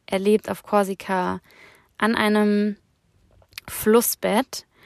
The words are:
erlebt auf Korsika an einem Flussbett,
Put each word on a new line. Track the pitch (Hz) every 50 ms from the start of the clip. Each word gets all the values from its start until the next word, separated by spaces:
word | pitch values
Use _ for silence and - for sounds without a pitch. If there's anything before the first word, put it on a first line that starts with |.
| _
erlebt | - 196 190 196 208 214 208 - -
auf | 196 - -
Korsika | - - 208 202 190 196 - - - 190 185 180 185 185 185 - _ - - - - - _ _ _ _ -
an | 214 214 226
einem | - 220 208 214 214 208 208 208 208 208 214 208 - _ _ _ _ _ _ _ _ _ _ _ _ _ _ - - - -
Flussbett, | - - - 214 220 240 226 - - - - 185 190 226 269 - - - - _ _ _ _